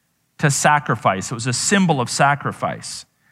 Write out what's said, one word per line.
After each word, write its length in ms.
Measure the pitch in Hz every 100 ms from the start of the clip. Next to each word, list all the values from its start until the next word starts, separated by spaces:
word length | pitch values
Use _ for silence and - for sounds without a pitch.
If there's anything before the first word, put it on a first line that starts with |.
| _ _ _ -
to 120 | 151
sacrifice. 800 | 139 156 147 139 117 117 95 -
It 20 |
was 140 | 113 120
a 60 |
symbol 480 | 120 - 202 185 143
of 80 | 117
sacrifice. 960 | - 143 143 117 - 95 60 - - - _ _